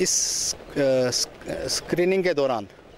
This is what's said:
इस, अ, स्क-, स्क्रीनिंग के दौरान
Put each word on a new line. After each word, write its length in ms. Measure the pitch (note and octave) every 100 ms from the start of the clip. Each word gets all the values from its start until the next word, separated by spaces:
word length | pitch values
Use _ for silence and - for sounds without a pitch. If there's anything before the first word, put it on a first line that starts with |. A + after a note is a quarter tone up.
इस, 540 | F3+ - - - -
अ, 40 | - - D3 C3+ C3 B2
स्क-, 400 | A#2+ - - -
स्क्रीनिंग 720 | - - - - E3+ F3+ F#3+
के 100 | F3+
दौरान 340 | C#3+ C3+ A#2 G2+ - -